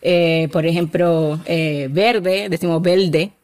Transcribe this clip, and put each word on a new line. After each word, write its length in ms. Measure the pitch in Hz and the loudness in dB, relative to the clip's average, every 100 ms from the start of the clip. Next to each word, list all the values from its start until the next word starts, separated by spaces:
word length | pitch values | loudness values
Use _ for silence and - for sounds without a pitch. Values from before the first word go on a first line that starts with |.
Eh, 460 | - 175 170 160 160 | 2 2 2 0 0
por 140 | 165 160 | 0 0
ejemplo, 720 | 170 170 165 175 165 156 151 - | 0 -2 0 0 2 0 -2 -4
eh, 420 | 170 160 147 139 | -2 -2 -4 -4
verde, 580 | 143 214 233 185 190 202 | 0 2 0 0 -2 -2
decimos 340 | 165 180 165 | -4 -2 0
verde 500 | 175 180 190 156 190 _ | 2 2 2 0 -2 _